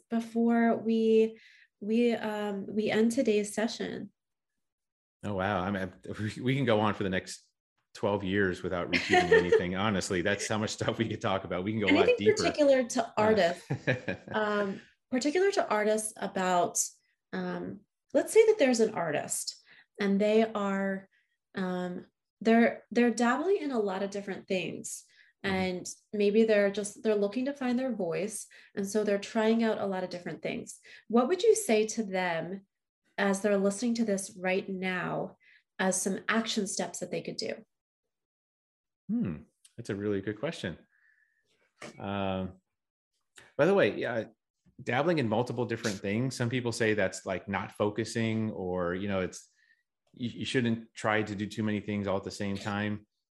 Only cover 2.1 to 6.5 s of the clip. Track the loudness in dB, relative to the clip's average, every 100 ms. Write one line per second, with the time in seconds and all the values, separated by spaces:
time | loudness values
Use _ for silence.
2.1 | 0 -4 -4 -4 -6 -4 -2 0 4 4
3.1 | 2 2 2 0 -2 -4 -4 -8 -8 -12
4.1 | _ _ _ _ _ _ _ _ _ _
5.1 | _ -8 -2 0 0 -2 -4 -6 -10 -12
6.1 | -6 -6 -4 -2